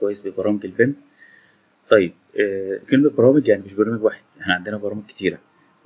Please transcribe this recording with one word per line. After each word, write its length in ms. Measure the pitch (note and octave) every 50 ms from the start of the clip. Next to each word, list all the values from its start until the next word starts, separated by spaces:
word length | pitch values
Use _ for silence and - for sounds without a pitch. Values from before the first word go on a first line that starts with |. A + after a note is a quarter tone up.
كويس 260 | G#2 G2+ G2+ G2 -
ببرامج 400 | G2 F#2 F#2+ F#2+ G#2 G#2 G2+ -
البيم؟" 280 | F#2+ F#2 - A#2 C3+ C#3+ - _ _ _ _ - _ _ _ _ _ _ _ _ _ _ _ _ _
طيب، 220 | A2+ G#2+ F#2 E2+ - _ _ _ _ -
آه، 400 | G#2+ G2+ G2 G2 F#2+ F#2+ G2 - - -
كلمة 200 | C#3 C3+ C#3+ D3
برامج 380 | - - A#2 B2+ C#3 D3+ B2+ A2+
يعني 140 | G#2 G2 G2
مش 120 | G2 G2
برنامج 280 | G2 G#2+ G#2+ A#2 A2+ G#2+
واحد، 180 | A2 - - _ _ _ _
إحنا 140 | - G2+ F2+
عندنا 220 | F2+ F2+ G2+ G#2+
برامج 260 | G#2 G2+ G2+ G#2+ G#2+ G#2 -
كتيرة. 300 | - - G2+ F2+ D#2+ - _ _ _ _ _ _ _ _ _